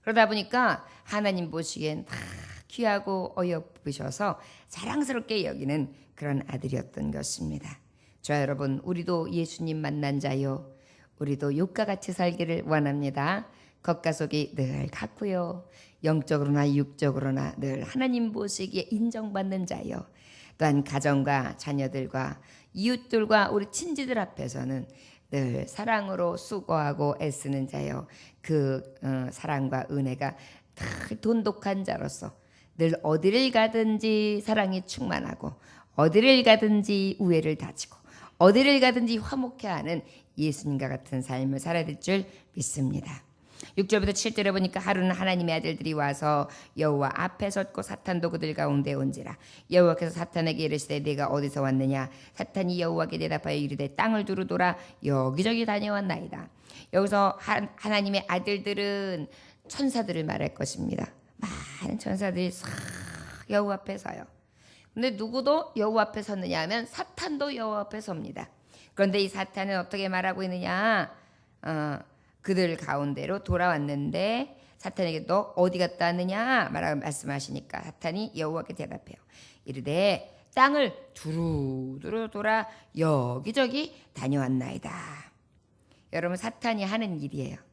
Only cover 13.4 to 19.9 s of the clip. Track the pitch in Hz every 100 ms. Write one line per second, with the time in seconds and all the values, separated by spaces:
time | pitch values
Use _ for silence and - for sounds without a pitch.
13.4 | 226 - - _ - 170 165 151 151 151
14.4 | 143 - 131 143 139 - 220 - 208 185
15.4 | 170 180 - - - _ 156 156 147 151
16.4 | 143 143 143 143 139 - 143 131 135 135
17.4 | 139 - 139 135 147 262 262 247 233 220
18.4 | 208 - 190 190 - 214 233 226 220 196
19.4 | 190 190 175 - -